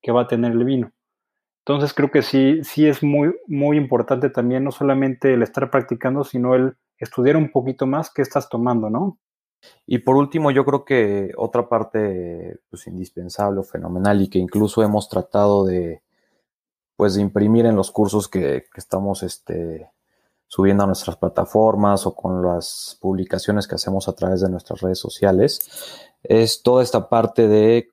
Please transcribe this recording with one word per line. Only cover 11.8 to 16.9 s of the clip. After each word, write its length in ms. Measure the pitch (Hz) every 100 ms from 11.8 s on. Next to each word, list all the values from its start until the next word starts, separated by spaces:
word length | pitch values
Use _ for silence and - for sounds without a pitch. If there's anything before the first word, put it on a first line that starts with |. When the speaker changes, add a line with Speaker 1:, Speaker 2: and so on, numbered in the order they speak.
| 107 110 104 92 87 85 87 - _
Speaker 2:
pues, 160 | 90 90
indispensable 760 | 90 92 - 90 - 101 98
o 40 |
fenomenal 560 | 95 - 85 90 98 101
y 80 | 95
que 100 | 95
incluso 440 | 90 104 104 -
hemos 260 | 107 107 -
tratado 560 | 101 90 101 104 101
de, 380 | 95 90 85 80 _ _ _ _ _ _ _ _ _